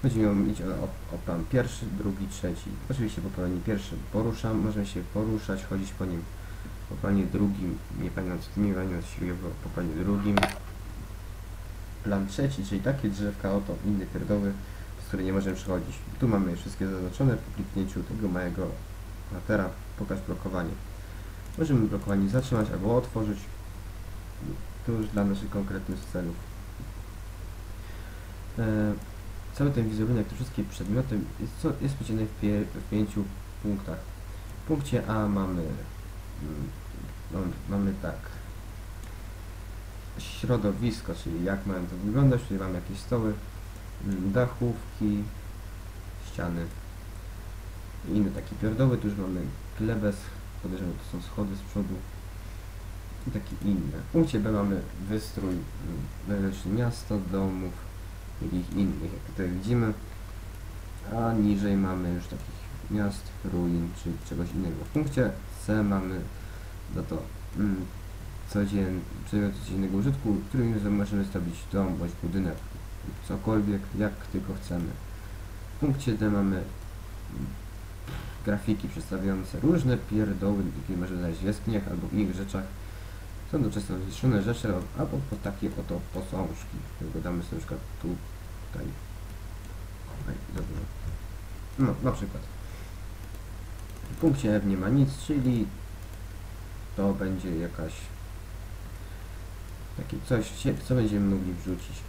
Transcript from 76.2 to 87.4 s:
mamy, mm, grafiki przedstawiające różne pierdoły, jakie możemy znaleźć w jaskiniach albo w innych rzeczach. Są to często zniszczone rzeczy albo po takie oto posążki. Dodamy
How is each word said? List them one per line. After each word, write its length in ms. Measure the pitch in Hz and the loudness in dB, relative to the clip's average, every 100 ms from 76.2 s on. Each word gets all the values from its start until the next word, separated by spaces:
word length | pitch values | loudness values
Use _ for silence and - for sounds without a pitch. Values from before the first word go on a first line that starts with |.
| 107 | 4
mamy, 260 | 104 98 92 | 6 4 4
mm, 100 | 90 - - - - - - 60 65 - - - - - - - - - - | 0 -6 -8 -8 -8 -8 -6 -4 -4 -4 -8 -8 -8 -8 -6 -6 -6 -4 0
grafiki 440 | 104 - 101 - | 2 4 2 2
przedstawiające 680 | - - 95 98 95 92 - | -4 -2 0 2 2 0 2
różne 380 | 139 170 135 123 | 6 6 6 4
pierdoły, 640 | - 104 104 98 95 104 90 - | 4 2 4 4 2 4 2 -2
jakie 200 | - 90 | -2 -2
możemy 180 | 90 92 | 0 0
znaleźć 220 | 87 85 | 0 0
w 40 | 95 | 0
jaskiniach 420 | 104 - 110 95 | 2 2 2 2
albo 200 | 87 85 | -2 2
w 60 | |
innych 220 | 101 101 90 | 4 4 2
rzeczach. 280 | 98 98 98 - - - - - - - - | 0 0 -2 -6 -8 -8 -8 -8 -8 -8 0
Są 120 | 160 | 4
to 80 | 113 | 4
często 280 | 104 98 92 | 2 0 -2
zniszczone 440 | 95 - 131 107 | -2 4 6 6
rzeczy 300 | 98 120 117 92 90 - | 4 2 2 2 0 -2
albo 200 | 147 139 - | 0 0 -2
po 60 | 104 | -2
takie 340 | 101 98 - - | -2 -2 -2 -2
oto 220 | - 87 - | -4 -4 -4
posążki. 640 | - 98 92 95 - - - - - 80 | -6 -4 -2 -2 -4 -6 -8 -8 -6 -4
Dodamy 300 | - 90 87 | -2 -2 -2